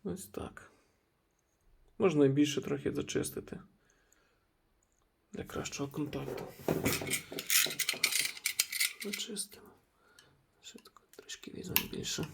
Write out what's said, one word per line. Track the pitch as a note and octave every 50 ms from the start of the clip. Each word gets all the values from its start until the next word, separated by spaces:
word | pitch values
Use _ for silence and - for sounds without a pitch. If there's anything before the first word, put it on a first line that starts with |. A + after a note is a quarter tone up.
| -
Ось | G3 F3 F#3 -
так. | - - - - - - - - - - _ _ _ _ _ _ _ _ _ _ _ _ _ _ _ _ _ _ _ - _ _ _ _
Можна | - A3+ F#3+ D#3 D3 C#3+
і | C3+
більше | C#3 D3 D3 C#3+ - -
трохи | - - C#3+ C#3 - C#3
зачистити. | - C#3+ - - - - - - - - - - - - - - _ _ _ _ _ _ _ _ _ _ _ _ _ _ _ _ _ _ _ _ _ _ _ _ _ _ _ _ _ _ _ _
Для | - G3+ -
кращого | - - D3+ - - - - C#3+ C#3
контакту. | - D#3 D3 C#3+ - C#3 C#3 C3+ - - - - - - - - - - - - - - - - - - - - - - - - - - - - - - - - - - - - - - - - - - - - - - - - - - - - - - -
Зачистимо. | G3+ G3+ - - - A3 G3+ - - - - - - - _ _ _ _ _ _ _ _ - - _ _ _ _ _ _ _
Ще | - - - -
тако | _ - _ - _ _ -
трішки | - - - - - - -
візьмемо | - - - - - D#2+ - -
більше. | - - - - - - - -